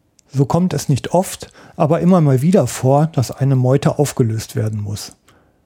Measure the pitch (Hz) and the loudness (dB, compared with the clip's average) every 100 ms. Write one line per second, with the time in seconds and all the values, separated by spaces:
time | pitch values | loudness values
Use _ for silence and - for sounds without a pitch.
0 | _ _ _ 131 135 170 180 143 - 131 | _ _ _ -4 0 0 0 -2 -2 -2
1 | - 170 196 - - - - - 156 160 | 0 -2 -2 -8 -16 -20 -14 -4 0 0
2 | 170 185 147 131 151 185 123 - 127 139 | 2 4 4 2 2 2 0 -2 2 2
3 | 156 156 120 - 135 135 127 139 160 - | 2 -2 -4 -2 0 2 2 2 0 0
4 | 143 - 117 110 - 117 110 107 104 104 | -2 0 -2 -2 -6 -6 -6 -6 -8 -10
5 | - - _ _ _ _ | -12 -20 _ _ _ _